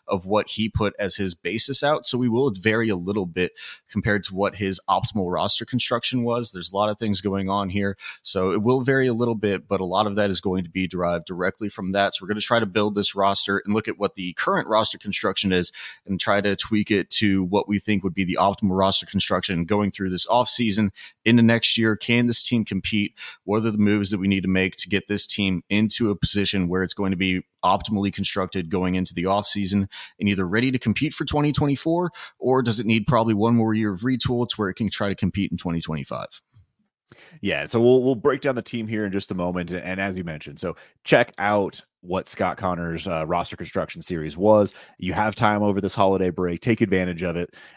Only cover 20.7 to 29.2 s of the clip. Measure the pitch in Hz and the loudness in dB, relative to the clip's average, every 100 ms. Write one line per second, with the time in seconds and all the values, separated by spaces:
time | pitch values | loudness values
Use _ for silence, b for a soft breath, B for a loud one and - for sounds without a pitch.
20.7 | 98 101 - B B 113 120 113 117 - | 2 0 -2 B B 4 6 6 4 2
21.7 | 117 113 101 - 120 120 117 - 120 104 | 2 2 0 0 2 2 0 0 0 0
22.7 | 95 - 107 101 - B B 90 110 113 | -4 -2 -2 -2 -6 B B -2 0 0
23.7 | 107 104 104 101 101 98 95 90 95 92 | 2 4 4 2 0 2 2 2 2 2
24.7 | - 90 98 - 104 - - 98 90 - | -2 -2 -2 0 -2 -2 0 0 0 0
25.7 | 104 107 - 110 98 - 101 95 101 87 | 2 2 2 0 0 -2 0 0 0 0
26.7 | 92 90 - 95 92 95 92 - _ 92 | 0 -2 -2 -2 0 0 -2 -4 _ 0
27.7 | 101 - 104 101 95 98 101 92 95 82 | 0 0 -2 -2 -2 -4 -4 -4 -4 -4
28.7 | 92 92 92 90 87 | -2 0 0 -2 -2